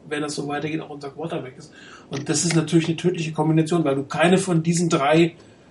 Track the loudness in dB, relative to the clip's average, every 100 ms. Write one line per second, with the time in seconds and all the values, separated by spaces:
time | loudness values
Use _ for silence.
0 | -8 -6 -4 -6 -6 -6 -4 -6 -8 -12
1 | -14 -10 -8 -8 -10 -16 -20 -20 -20 -20
2 | -12 -8 -4 -2 2 0 2 2 2 0
3 | -2 -2 -4 -2 2 2 2 0 0 -2
4 | -4 2 4 4 2 0 2 0 2 2
5 | 4 4 4 0 -20 -20 -20